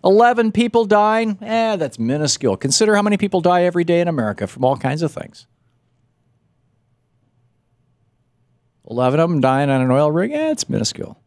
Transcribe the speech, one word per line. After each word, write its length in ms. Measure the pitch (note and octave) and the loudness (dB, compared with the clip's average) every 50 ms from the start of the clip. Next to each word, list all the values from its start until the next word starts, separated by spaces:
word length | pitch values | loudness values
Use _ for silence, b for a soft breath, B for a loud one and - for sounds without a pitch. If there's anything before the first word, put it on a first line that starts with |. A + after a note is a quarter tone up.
| - | 4
Eleven 480 | F3+ G3 G#3+ A#3 A#3+ B3 A#3 A3+ A3 | 4 6 6 6 4 4 2 0 0
people 340 | G3 G#3 A#3 A#3 - A#3 A3+ | 2 0 0 2 2 0 2
dying? 520 | G3 G#3+ G#3 G#3 G#3+ A3 A3+ A3+ A3 G3+ F#3+ | 2 2 2 4 2 2 0 -2 -4 -6 -8
Eh, 340 | A3+ - A3 A3+ A3+ A3 G#3+ | -8 -4 -2 -2 0 -2 -2
that's 200 | F#3 D#3 C3 - | -2 -4 -6 -4
minuscule. 580 | - A2+ A#2 C3+ D3+ D3+ C#3 - - - B2 F#2+ | -6 -4 -4 -2 -2 -2 -2 -4 0 0 -2 -2
Consider 400 | - - C3+ - - A3 G#3+ G#3+ | 0 -2 -4 0 0 2 2 2
how 60 | G3+ | 2
many 160 | G#3 G#3 G#3 | 2 0 0
people 240 | F#3+ - G3 F#3+ F#3 | 0 -2 -2 -2 0
die 220 | E3 F3 F3 F3+ F3 | 2 2 2 2 2
every 200 | F3+ F3 F3 E3+ | 0 0 -2 0
day 180 | E3 F3 E3+ | 0 0 0
in 60 | F3 | 0
America 380 | E3+ E3 C#3 A2+ G#2+ G2+ - G#2 | 0 -2 -2 -2 -4 -4 -6 -8
from 180 | G2 - - B2 | -8 -6 -2 0
all 140 | B2+ C#3 | 0 0
kinds 240 | - - C3 C#3 D#3 | 0 -2 -4 -4 -2
of 100 | E3 D3+ | -4 -6
things. 360 | - - - - _ - - _ _ _ _ _ _ _ _ _ _ _ _ _ _ _ _ _ _ _ _ _ _ _ _ _ _ _ _ _ _ _ _ _ _ _ _ _ _ _ _ _ _ _ _ _ _ _ _ _ _ _ _ _ _ _ _ _ _ _ _ _ _ _ _ _ _ _ _ - | -6 -8 -14 -14 _ -20 -20 _ _ _ _ _ _ _ _ _ _ _ _ _ _ _ _ _ _ _ _ _ _ _ _ _ _ _ _ _ _ _ _ _ _ _ _ _ _ _ _ _ _ _ _ _ _ _ _ _ _ _ _ _ _ _ _ _ _ _ _ _ _ _ _ _ _ _ _ -10
Eleven 300 | A2+ A#2+ B2+ B2+ C3+ D3+ | -4 0 0 2 2 2
of 100 | E3 E3+ | 2 2
them 120 | F3 D3 | 2 2
dying 280 | B2+ C3 - C3+ C#3+ C#3 | 2 2 2 2 0 0
on 120 | C3+ C3 | 0 0
an 80 | B2+ B2+ | 2 2
oil 220 | B2+ C#3 D3+ D3+ | 2 2 2 2
rig? 200 | D3+ E3 F#3+ A#3+ | 0 -2 -2 -2
Eh, 200 | D4 D4+ D#4 D#4+ | -4 -4 -2 -2
it's 180 | D4+ - - - | -4 -4 -6 -6
minuscule. 480 | - A2 G#2+ - - - - - - _ _ | -4 -4 -4 -4 -6 -10 -14 -14 -16 _ _